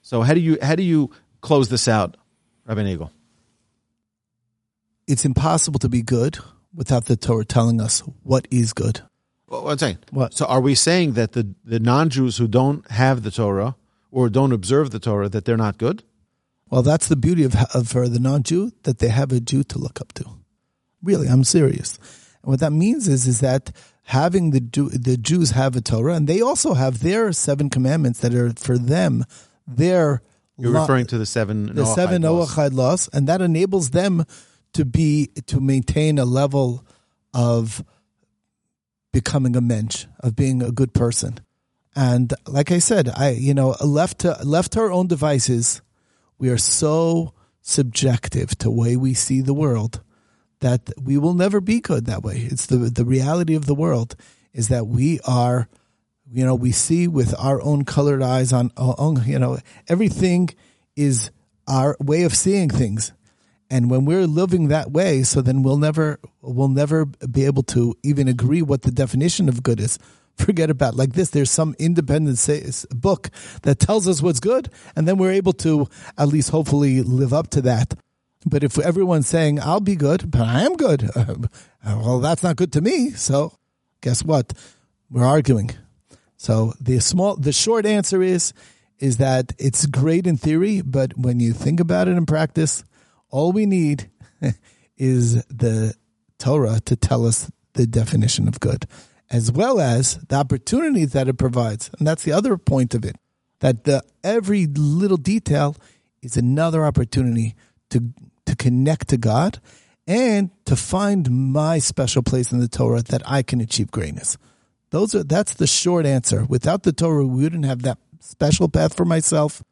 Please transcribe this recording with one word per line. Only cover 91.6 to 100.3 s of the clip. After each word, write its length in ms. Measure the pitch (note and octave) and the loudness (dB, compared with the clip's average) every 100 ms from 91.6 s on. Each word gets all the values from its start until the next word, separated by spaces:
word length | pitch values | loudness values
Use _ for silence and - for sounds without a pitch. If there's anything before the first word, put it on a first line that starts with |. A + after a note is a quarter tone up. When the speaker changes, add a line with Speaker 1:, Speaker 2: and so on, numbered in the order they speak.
| C#3+ E3 | -2 0
Speaker 2:
about 260 | E3+ F3+ F#3 | 0 2 2
it 100 | F3 | 0
in 100 | E3 | 0
practice, 580 | D#3 D#3+ - D#3+ - - _ _ _ _ | 0 0 0 -2 -2 -10 _ _ _ _
all 220 | C3 D#3+ | -2 0
we 160 | F#3+ G#3+ | 0 0
need 420 | F#3+ D#3 D3 G#2 _ - _ | 2 0 -2 -6 _ -20 _
<laughs> 560 | C#3 - _ _ _ _ | -4 -4 _ _ _ _
is 460 | C3 B2+ A#2+ A#2 - | 0 2 2 0 -2
the 500 | A#2+ A#2 A2 A2 - _ _ _ _ | -4 -2 0 -2 -6 _ _ _ _
Torah 400 | C3+ D3+ A#2+ A2 | -2 0 2 0
to 100 | - | 0
tell 320 | A#2 - B2+ A#2 | -2 0 2 0
us 240 | A2 - - _ | 0 -6 -16 _
the 160 | - A#2+ | -2 0
definition 580 | B2 A#2+ - A2 - G#2 | 2 0 2 2 2 0
of 140 | A2 | 0
good, 260 | B2+ C3 - - - _ _ | -4 -4 -8 -16 -20 _ _
as 220 | A#2+ A2+ | -2 0
well 260 | B2 A3+ B3 | 0 2 2
as 340 | C#3 A#2+ C3 - | 2 2 0 -4
the 80 | - | -2